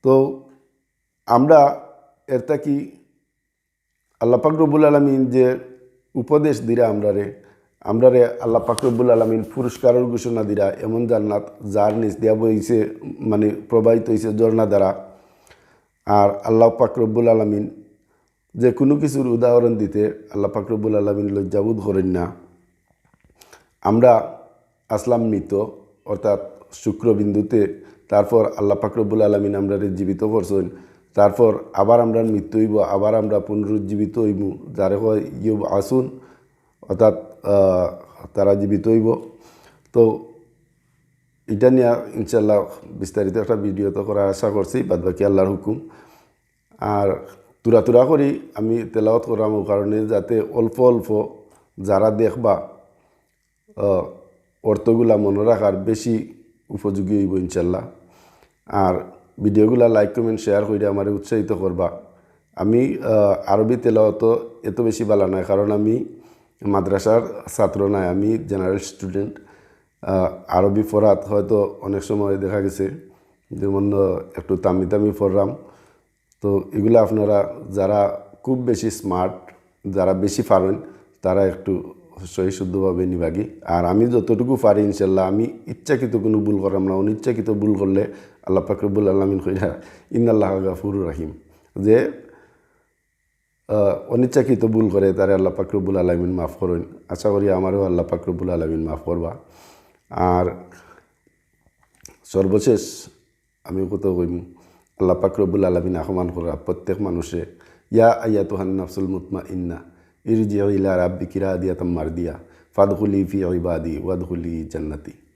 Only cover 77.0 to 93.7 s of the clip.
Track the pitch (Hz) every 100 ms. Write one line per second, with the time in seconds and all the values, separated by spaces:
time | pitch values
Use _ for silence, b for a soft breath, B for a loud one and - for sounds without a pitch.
77 | 107 107 104 101 95 - 90 98 95 104
78 | 101 101 - - - 127 123 104 110 -
79 | 98 90 92 - - _ _ _ 101 95
80 | 92 95 98 - - 95 92 107 - B
81 | B _ 95 92 95 90 - 90 - -
82 | _ - 90 - 92 95 95 95 95 90
83 | 92 90 82 87 110 - - 85 87 101
84 | 120 120 95 113 123 127 113 104 104 98
85 | 95 95 92 101 117 - - - - 131
86 | 123 113 107 107 101 101 95 95 95 95
87 | 101 107 127 113 107 104 104 98 98 95
88 | - B B B - 95 92 101 104 101
89 | 101 98 98 95 92 95 92 - B B
90 | B 120 117 110 95 95 95 85 98 98
91 | 85 76 78 78 _ b b - 98 117
92 | 202 - - b b b b b b b
93 | _ _ _ _ _ _ -